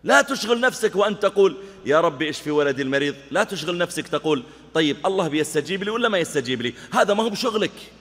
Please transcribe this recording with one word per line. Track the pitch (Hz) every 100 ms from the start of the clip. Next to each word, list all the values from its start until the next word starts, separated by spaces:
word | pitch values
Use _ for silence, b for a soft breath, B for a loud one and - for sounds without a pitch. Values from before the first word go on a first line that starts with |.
لا | 185 277
تشغل | 269 262 214 240
نفسك | 247 - 214 185
وأن | 202 208
تقول: | 196 196 190 151 B B -
"يا | 151
رب | 165 139
اشفي | 151 143 151
ولدي | 147 143 135
المريض"، | 131 139 143 139 -
لا | 160
تشغل | 214 180 151 175
نفسك | 170 156 135
تقول: | 147 156 143 - B B
"طيب، | 160 156 139 190
الله | 196 165
بيستجيب | 151 147 151 139 190
لي | 202
ولا | 226 226
ما | 196
يستجيب | 156 151 123 127
لي؟" | 120 - B
هذا | 226 202
ما | 202
هو | 226
بشغلك. | 202 247 214 185 - - -